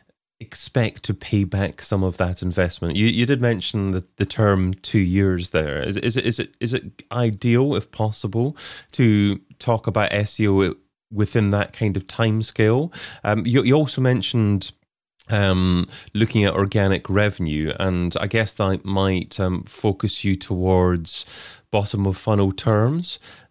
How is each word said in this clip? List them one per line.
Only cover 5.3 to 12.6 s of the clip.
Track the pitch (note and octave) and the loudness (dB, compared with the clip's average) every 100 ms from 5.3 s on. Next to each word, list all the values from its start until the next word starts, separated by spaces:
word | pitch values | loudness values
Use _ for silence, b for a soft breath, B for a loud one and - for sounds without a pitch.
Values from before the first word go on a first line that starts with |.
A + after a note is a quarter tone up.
| F2+ F2+ | 0 -2
there. | E2 D2+ C#2+ | -2 -2 -2
Is, | C#2+ G2+ | -4 -2
is | - A#2+ | -2 -2
it, | A2+ | -2
is | A2+ | -2
it, | - - | -6 -6
is | A2+ | -4
it | B2+ - - - | -4 -6 -18 -8
ideal, | A#2+ A#2 G2+ A#2+ A#2+ C#3 G#2+ | -2 -2 0 2 2 2 0
if | - | -4
possible, | - G#2+ G#2+ G#2 A2+ C3+ B B B - | -4 -4 -2 -4 -2 -2 B B B -6
to | - A#2+ G#2 G2+ G2 - - | 2 4 6 4 0 -8 -6
talk | - A2+ - | -2 -2 0
about | G#2+ G#2 | 0 0
S | G#2 G#2 - | 0 -2 0
E | G#2+ | 2
O | G2 F#2 - _ _ _ | 4 2 -2 _ _ _
within | G#2 G#2 A#2 G2+ | -2 0 2 2
that | G#2 G2+ | 2 -2
kind | - G#2+ F#2+ | -2 -2 -2
of | - | -4
timescale? | - A2+ A2 A2 - | -2 0 0 -2 0